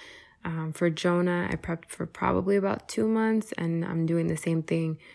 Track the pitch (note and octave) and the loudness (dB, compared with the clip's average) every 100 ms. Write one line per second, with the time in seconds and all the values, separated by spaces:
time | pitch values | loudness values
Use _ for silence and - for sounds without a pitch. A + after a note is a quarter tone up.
0 | - - - _ F3 D#3+ D#3+ D#3 F3 D#3+ | -20 -20 -20 _ -6 -4 -4 0 0 2
1 | F3+ F3 F3+ F3 F3 - - E3+ - - | 2 4 2 2 0 -4 -4 -8 -10 -10
2 | E3+ - - F#3 F#3+ G3+ G3 - - - | -10 -4 0 2 2 2 2 -2 -4 -2
3 | A3 A3 A3 A3 G#3 - E3 E3 E3 E3 | 2 2 2 2 0 -4 -2 0 -2 0
4 | E3 E3+ E3 D#3+ - E3 D#3 E3 D#3+ D#3 | 2 2 2 0 0 0 0 0 0 -4
5 | - | -10